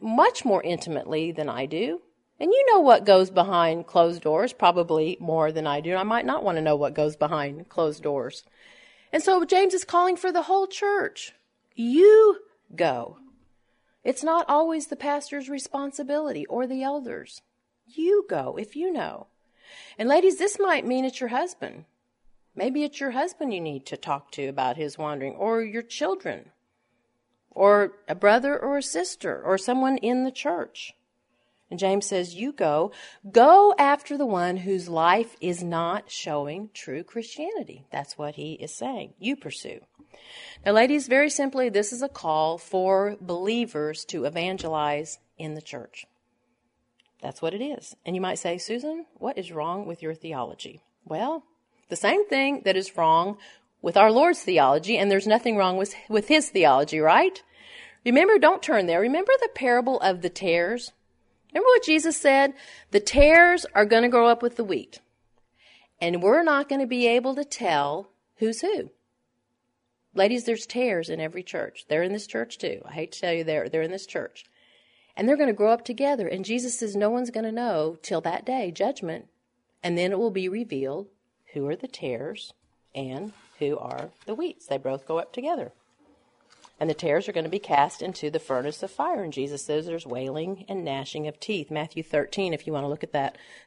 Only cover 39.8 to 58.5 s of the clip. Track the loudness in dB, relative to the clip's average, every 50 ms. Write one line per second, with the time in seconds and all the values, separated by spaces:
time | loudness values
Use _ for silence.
39.8 | -20 _ _ _ -20 _ -20 -20 -20 -20 -20 -20 -20 -20 -20 -6 -2 2 4 6
40.8 | 6 4 2 0 0 2 2 2 2 2 0 -2 -4 -2 -2 -2 -2 0 0 0
41.8 | -2 -2 -4 -6 -8 -8 -8 -6 -4 -2 0 0 0 0 -2 -4 -6 -4 -2 0
42.8 | 2 2 2 2 2 0 -4 -6 -8 -8 -6 -4 -2 -2 -2 -2 -2 -4 -4 -4
43.8 | -4 -4 -6 -8 -10 -10 -8 -6 -6 -4 -4 -4 -4 -4 -6 -6 -6 -4 -4 -2
44.8 | -2 -2 -2 -4 -6 -10 -14 -18 _ _ _ -14 -12 -12 -12 -12 -14 -14 -16 -16
45.8 | -16 -18 _ -20 -20 _ _ _ _ _ _ _ _ _ _ _ _ _ _ _
46.8 | _ _ _ _ _ _ _ _ -14 -12 -10 -8 -6 -6 -6 -6 -8 -8 -8 -10
47.8 | -14 -18 -20 -16 _ -8 -6 -6 -4 -6 -6 -6 -6 -6 -6 -6 -6 -8 -8 -6
48.8 | -6 -8 -8 -8 -12 -14 _ _ -8 -8 -6 -8 -10 -10 -8 -6 -6 -6 -6 -6
49.8 | -8 -10 -12 -10 -10 -10 -10 -10 -12 -10 -10 -8 -8 -10 -10 -14 -16 -18 -18 -20
50.8 | _ _ _ _ _ -10 -8 -6 -4 -4 -6 -8 -10 _ _ _ _ _ _ _
51.8 | _ _ -6 -2 2 2 2 2 2 0 0 0 2 0 -2 0 0 0 0 0
52.8 | -2 -4 -4 0 4 4 4 4 4 0 -4 -8 -14 -20 -20 _ _ _ _ _
53.8 | -6 2 6 6 8 8 8 6 6 4 4 2 -2 0 4 6 6 6 4 4
54.8 | 2 0 0 0 2 2 2 2 2 2 2 2 2 0 0 2 2 2 0 0
55.8 | -2 -4 -6 -12 -8 -4 -2 -2 2 4 4 2 2 2 2 4 6 6 6 6
56.8 | 4 2 0 2 4 6 6 6 4 2 0 -6 -12 _ _ _ -20 -20 -20 -20
57.8 | -20 -20 -20 _ -2 2 4 6 6 6 6 6 6 6